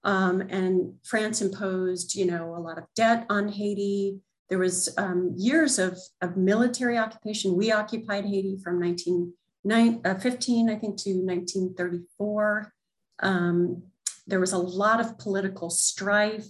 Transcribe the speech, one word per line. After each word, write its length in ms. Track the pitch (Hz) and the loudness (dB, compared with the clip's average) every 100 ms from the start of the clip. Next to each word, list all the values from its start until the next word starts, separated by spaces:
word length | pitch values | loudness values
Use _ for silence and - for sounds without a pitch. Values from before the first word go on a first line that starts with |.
Um, 380 | 202 190 185 185 | 2 2 4 2
and 540 | 190 190 185 185 - - | 0 -2 2 2 0 -8
France 380 | - 226 214 226 | -4 -2 0 0
imposed, 720 | 196 190 196 185 185 180 - | -2 -2 -4 -2 -2 -4 -6
you 120 | - 180 | 0 0
know, 280 | 170 165 | 0 -6
a 60 | 170 | -8
lot 160 | 170 160 | -10 -12
of 80 | - | -10
debt 300 | - 226 226 - | 2 4 4 2
on 180 | 208 208 | 0 0
Haiti. 680 | 202 208 202 202 202 196 196 _ _ _ | -2 -2 0 0 0 -2 -4 _ _ _
There 100 | 185 | 0
was, 340 | 185 175 - - | 0 0 -2 -2
um, 340 | 196 180 180 - | -2 0 -2 0
years 420 | 208 311 302 208 | 2 4 4 2
of, 180 | 185 180 - _ | 0 -2 -18 _
of 160 | 180 180 | -4 2
military 640 | 185 220 247 240 247 233 | 4 4 4 2 0 0
occupation. 580 | 220 - 214 214 196 180 | -2 -6 -8 -2 0 2
We 140 | 220 | 2
occupied 540 | 214 214 226 220 202 | 2 0 -6 -4 -4
Haiti 340 | 196 196 190 190 | -2 -2 -2 -6
from 160 | 175 175 | -4 0
nineteen, 520 | 175 175 - 175 175 - _ _ | 0 -2 0 0 -2 -8 _ _
nine, 380 | 196 226 233 226 | 2 6 6 4
uh, 120 | - 190 | -2 0
fifteen, 520 | 254 247 - 233 226 | -2 -2 0 2 2
I 60 | |
think, 220 | 214 214 196 | 0 -4 -6
to 120 | 202 185 | -2 -2
nineteen 500 | 185 180 180 196 185 | 0 -2 -4 -2 -4
thirty-four. 1000 | 180 180 175 175 _ 208 208 214 208 208 _ _ _ _ - | -2 -4 -4 -8 _ -4 0 0 0 -6 _ _ _ _ -4
Um, 640 | 190 185 175 175 175 175 - _ - - - | 0 2 2 2 0 -2 -12 _ -10 -10 -4
there 140 | 190 | 0
was 120 | 185 | 0
a 60 | 190 | 0
lot 400 | 180 180 208 226 | -2 0 2 2
of 180 | 226 - | 0 -4
political 520 | 208 190 190 190 170 | -4 -2 -2 -6 -4
strife. 760 | - - - 196 208 208 214 - | 0 -2 -2 0 2 2 -2 -12